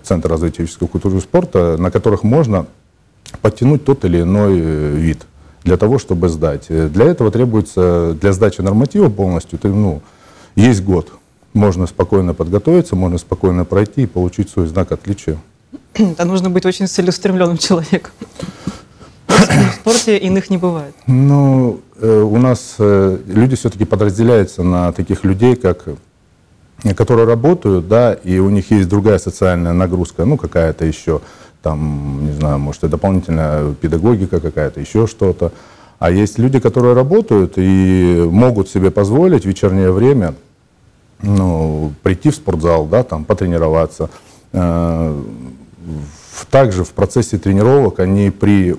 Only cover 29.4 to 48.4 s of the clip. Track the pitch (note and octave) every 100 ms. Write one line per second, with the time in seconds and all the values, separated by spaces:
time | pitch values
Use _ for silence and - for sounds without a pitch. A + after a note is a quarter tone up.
29.4 | F#2 F2 E2+ F2 F2+ F2+ E2+ - G2 D3+
30.4 | - E2+ E2 D2+ D#2+ D2+ - D2+ - -
31.4 | - _ - D2+ D2+ D2 C#2+ C#2 D2 D2
32.4 | D2+ C#2+ C#2+ C#2+ D#2+ D2+ G2 F#2 E2+ D#2+
33.4 | D#2 D2+ D2+ C#2 D#2+ E2 G2+ A2+ F#2 E2+
34.4 | D#2 D2+ C#2+ C#2+ D2 G#2+ A2+ - G2 F2
35.4 | E2+ - - - - _ E2+ F#2 G#2+ -
36.4 | B2 C3+ A#2 B2 B2 B2 C3+ G#3 A3 -
37.4 | F2+ - F#2+ F#2+ F#2+ F#2 F2+ F2 E2+ F#2+
38.4 | B2+ A2 F#2+ G2 F#2 F#2+ G2+ B2+ F#3 D3
39.4 | G2 F#2 G#2 F#2+ F#2+ F#2 B2 C#3 F2 C#2
40.4 | _ _ _ _ _ _ _ _ G2+ G2+
41.4 | F#2 E2 D#2 D2+ D#2 C#2+ F#2+ F#2 D3+ C#3+
42.4 | - E2 E2 E2 D#2 G#2+ A#2+ D#2+ D2+ G2+
43.4 | F#2 E2+ D#2+ D#2+ D#2 - D#2+ - - -
44.4 | _ F2+ F2 E2+ E2+ E2 D#2+ D2 A1 A1
45.4 | B1+ - - - E2+ D#2 D2 - - -
46.4 | - C3+ C3 F#2 F2+ - G2 B2 A2 G2+
47.4 | G2 G2 A2+ C#3 A#2 - F#2 G2 G2+ -